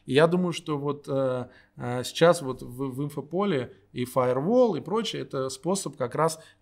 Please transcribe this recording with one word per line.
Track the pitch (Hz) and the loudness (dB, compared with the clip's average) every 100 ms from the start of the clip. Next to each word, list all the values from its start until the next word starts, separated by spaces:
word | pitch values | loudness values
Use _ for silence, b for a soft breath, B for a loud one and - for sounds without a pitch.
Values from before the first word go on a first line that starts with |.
| - | 0
И | |
я | 131 165 | 4 6
думаю, | 180 180 | 4 0
что | 160 - 147 | -4 -6 -4
вот, | 143 143 - | -4 -6 -4
э, | 139 131 127 120 b b - | -2 0 -2 -6 b b -12
э, | 123 123 | -6 -6
сейчас | 120 - 165 175 | -6 4 6 6
вот | 135 131 | 0 -8
в, | 131 120 135 127 | -10 -8 -6 -4
в | |
инфополе | 147 151 - 175 202 147 117 B B | -6 -6 -6 -2 0 0 -4 B B
и | 135 120 | -8 -2
Firewall, | 135 123 127 160 247 240 151 | 2 2 2 2 4 4 2
и | |
прочее, | - 214 220 143 | -2 -4 -4 -6
это | 135 139 131 | -6 -4 -4
способ | - 165 196 156 - | -4 -2 -2 -4 -4
как | 123 143 | -4 0
раз | 160 160 B B | 0 0 B B